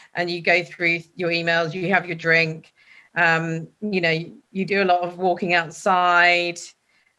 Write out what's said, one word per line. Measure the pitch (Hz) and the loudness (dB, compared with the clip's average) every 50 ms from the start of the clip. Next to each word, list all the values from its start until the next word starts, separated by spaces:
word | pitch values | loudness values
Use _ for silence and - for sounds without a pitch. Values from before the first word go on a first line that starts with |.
| - _ - | -20 _ -8
and | - 175 175 | -6 -6 -4
you | 175 175 | -6 -2
go | 165 175 170 180 165 | 0 2 2 2 0
through | - - - 175 165 170 170 165 _ _ | -4 -6 -2 -2 0 0 -2 -4 _ _
your | 185 180 170 | -6 -4 -2
emails, | 170 170 165 170 170 170 170 160 151 | -2 -2 0 0 0 0 0 -2 -4
you | 185 180 180 | -4 -2 0
have | 196 175 175 | 0 0 0
your | 175 170 | -2 -6
drink, | 165 165 165 165 165 165 160 160 160 - _ _ _ _ _ - - - _ - | -4 0 2 2 2 2 0 -4 -8 -14 _ _ _ _ _ -20 -20 -20 _ -2
um, | 170 175 165 165 160 165 165 160 160 160 - _ _ | 0 2 2 2 0 0 -2 -4 -6 -8 -10 _ _
you | 214 208 196 185 | -6 -4 -2 0
know, | 165 165 160 160 170 165 - - _ _ | 0 0 0 -2 -4 -8 -14 -20 _ _
you | 185 190 190 | -8 -6 -4
do | 160 196 196 | -2 0 0
a | 196 | 2
lot | 180 180 180 | 2 2 2
of | 180 175 175 175 | 0 -4 -6 -2
walking | 190 180 175 180 208 170 175 | -2 -2 0 0 0 0 0
outside, | 170 165 156 - - - 202 185 180 180 180 175 175 175 175 175 175 175 175 170 - - - - _ _ _ _ _ _ _ _ | 0 0 -2 -6 -4 0 2 2 4 4 4 6 6 6 6 4 4 0 -2 -6 -8 -12 -18 -20 _ _ _ _ _ _ _ _